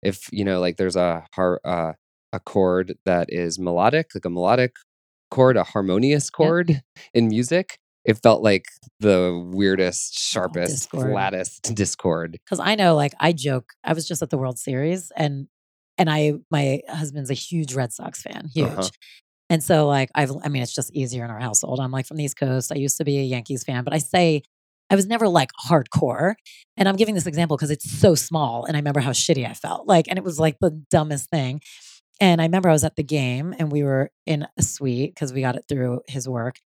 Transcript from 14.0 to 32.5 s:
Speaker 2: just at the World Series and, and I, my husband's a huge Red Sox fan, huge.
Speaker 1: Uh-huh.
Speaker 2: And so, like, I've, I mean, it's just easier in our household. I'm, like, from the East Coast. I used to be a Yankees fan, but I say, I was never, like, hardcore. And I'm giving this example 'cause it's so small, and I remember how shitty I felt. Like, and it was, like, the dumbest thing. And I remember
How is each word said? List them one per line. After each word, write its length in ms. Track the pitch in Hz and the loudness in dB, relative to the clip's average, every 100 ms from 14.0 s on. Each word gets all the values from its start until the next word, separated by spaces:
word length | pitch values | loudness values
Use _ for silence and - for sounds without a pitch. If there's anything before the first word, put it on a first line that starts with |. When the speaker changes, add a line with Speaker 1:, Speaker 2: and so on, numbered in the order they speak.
| 156 | -4
Speaker 2:
just 140 | 170 | -6
at 80 | 156 | -4
the 80 | 139 | -4
World 220 | 131 123 | -4 -6
Series 520 | - 131 151 185 175 - | -6 -4 -2 -4 -8 -4
and, 300 | 147 139 143 _ _ _ _ - | -4 -4 -12 _ _ _ _ 0
and 120 | 165 | 2
I, 240 | 151 151 147 - | 4 2 0 -2
my 300 | 151 139 139 - | 0 0 -2 -4
husband's 440 | 165 151 143 131 | -8 -8 -8 -6
a 20 | |
huge 400 | 135 - 170 147 | -6 -4 -6 -2
Red 180 | 131 123 | 0 -2
Sox 280 | - - - | -6 -12 -12
fan, 260 | - - - | -14 -12 -6
huge. 160 | 143 147 | -2 -2
Speaker 1:
Uh-huh. 200 | - 92 - - - _ _ _ | -2 -6 -6 -20 -20 _ _ _
Speaker 2:
And 140 | 165 | -2
so, 240 | - 165 147 | 4 4 6
like, 220 | 139 131 - | 2 2 0
I've, 160 | 139 135 | 0 -2
I 60 | 147 | -4
mean, 140 | 139 | -4
it's 120 | 123 - | -4 -6
just 180 | 139 | -6
easier 320 | - 127 123 117 | -4 -6 -6 -8
in 60 | |
our 80 | 107 | -6
household. 400 | 123 107 - 127 | -2 -2 -2 -4
I'm, 120 | 131 | -2
like, 140 | 131 131 | -4 -6
from 100 | 156 | -4
the 60 | 147 | -6
East 120 | - | -2
Coast. 340 | 139 131 - | -2 0 -2
I 40 | 147 | -4
used 220 | 139 - | -4 -4
to 80 | 147 | -2
be 140 | 139 | 0
a 40 | |
Yankees 400 | 135 127 110 131 | 0 -4 -6 -8
fan, 200 | - 123 | -4 -4
but 100 | 123 | -2
I 60 | 156 | -2
say, 440 | - 185 170 151 - _ _ _ _ | 0 2 4 2 -2 _ _ _ _
I 40 | 196 | 0
was 120 | 196 | 2
never, 200 | 233 214 | 0 4
like, 200 | 175 127 - - | 4 2 -4 2
hardcore. 680 | 165 120 - 139 - 165 220 - - _ - | 2 4 0 0 0 -2 -2 -12 -20 _ 0
And 120 | 196 | 0
I'm 60 | 190 | 2
giving 180 | 220 202 | 0 0
this 120 | 170 | -2
example 300 | 151 170 147 | -2 0 0
'cause 140 | 151 | -2
it's 180 | 147 - | -4 -6
so 240 | - 202 156 | 4 4 4
small, 500 | - 165 139 117 - | 0 -2 -2 -4 -4
and 120 | 151 | -2
I 20 | |
remember 200 | 147 143 | 0 0
how 100 | 131 | 0
shitty 380 | 123 - 147 123 | -2 0 0 -2
I 40 | 127 | -8
felt. 320 | - 87 - | -8 -8 4
Like, 200 | 180 160 | 4 4
and 80 | 185 | -4
it 40 | 190 | -6
was, 140 | 151 | 0
like, 180 | 160 - | 0 2
the 100 | 185 156 147 | -2 -2 0
dumbest 380 | 170 151 143 - | 0 2 -4 -4
thing. 320 | 165 131 139 - - - - _ _ | -4 -4 -6 -12 -20 -20 -20 _ _
And 200 | 196 165 | 4 4
I 40 | |
remember 240 | 160 | 2